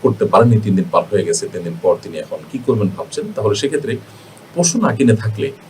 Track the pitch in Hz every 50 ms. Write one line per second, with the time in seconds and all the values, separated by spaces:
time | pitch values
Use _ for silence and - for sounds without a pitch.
0 | - 120 110 - 107 - - - 117 120 113 107 107 104 95 92 90 - - -
1 | - - 104 95 85 - - - 101 - - 90 85 85 82 82 - 90 87 -
2 | - 98 82 76 73 - - - - - - 123 120 127 120 110 101 92 - -
3 | - - - 151 202 - - - 104 104 101 - - 139 156 - - 117 104 -
4 | - - - - - - - - - - - 170 175 - - 233 196 143 117 113
5 | 135 120 113 107 - 110 - 107 - 135 - - -